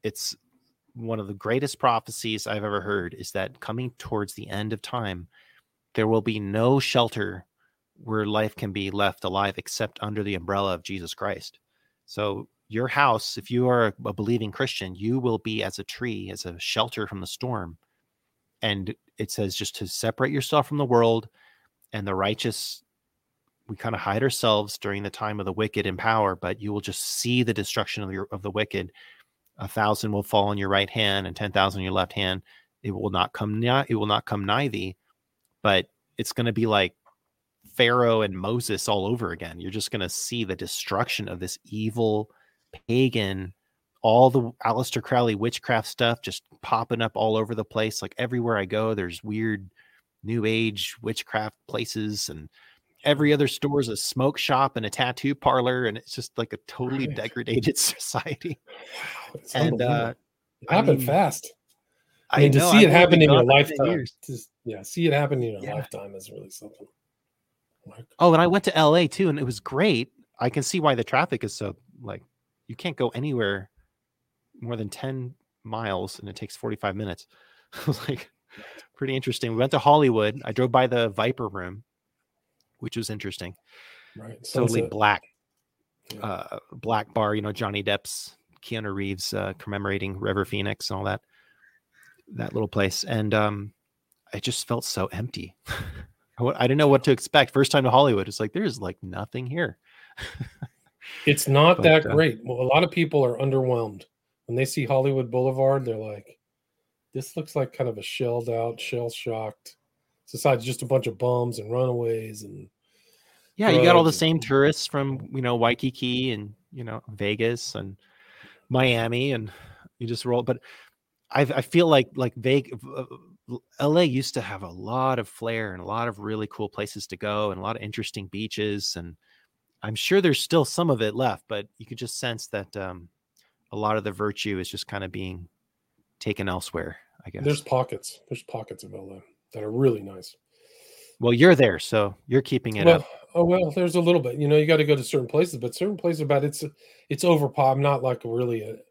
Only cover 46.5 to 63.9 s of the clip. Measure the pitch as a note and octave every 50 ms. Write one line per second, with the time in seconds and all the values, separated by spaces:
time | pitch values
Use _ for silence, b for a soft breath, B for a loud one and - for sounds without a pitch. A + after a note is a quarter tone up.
46.5 | - _ - - - A2+ A2+ - A#2+ A2+ A#2 A2 _ A2 G#2+ A2 A2 A2 A2 G#2+
47.5 | A#2 G#2+ G#2+ _ - A2+ A2 A2 G#2+ - - G2 - - B2 A#2+ B2 B2 A#2 A#2
48.5 | A2+ G#2 G2 F#2 G#2 G#2+ A2 A2 A2 G#2 F#2+ F2 E2+ - - G#2+ G#2 G#2+ A2 A2
49.5 | G#2+ G#2 F#2+ F#2 _ b b b b b b _ _ _ - G#2 A2+ A#2 G#2+ A2
50.5 | A2 A2+ A2+ A2+ G#2 G2 - - - - A2 G#2+ A2 - - - - A2 G#2+ G#2+
51.5 | _ _ _ - - A#2 A2+ - - A2 G#2+ G#2+ G#2+ G2+ - - D#2 D#2 D2+ D2+
52.5 | b b b b b b b b b b - D3 D3 C#3 D3+ D3 D3 C#3+ C#3+ B2+
53.5 | - - - C#3+ C#3+ C#3+ C3+ A#2 A2 G2+ - - - C3 B2+ C#3 C#3+ - - -
54.5 | C#3+ B2+ C#3 C3+ _ B2 A2 G#2 - - C3+ B2+ B2 - - C#3 C#3+ - - C#3
55.5 | B2+ C3 B2 B2 B2+ B2+ B2+ A2+ G#2 A#2 - - - - - - _ - A#2 -
56.5 | - - _ - - - C3 B2+ C3 C3+ C3 B2 C#3+ A#2 G#2+ A#2 - B2 A#2 -
57.5 | A#2 G#2+ - - - - - - - - - - - A#2+ - E3+ D3 - - F3
58.5 | C#3+ _ _ _ - - - - - - - - - - - - - - - -
59.5 | - B2+ C#3+ E3 A#2+ A2+ A#2+ B2 B2 A#2 A#2 A#2 A#2 _ _ _ _ _ _ _
60.5 | _ _ - - D#3+ F#3+ A3 - D3+ C3+ C3 B2 C#3+ F3+ G3+ D3 B2 - - -
61.5 | - _ _ _ _ _ _ _ _ _ _ _ _ _ _ _ - - C#3+ C#3+
62.5 | C3 C#3 E3 F3+ - G#3+ G#3+ D#3+ D3+ E3+ F3 F3 E3+ E3+ D#3 D3 C#3 C3 A#2+ B2
63.5 | C3+ C#3+ C#3+ D3+ D#3 C#3+ C3+ A#2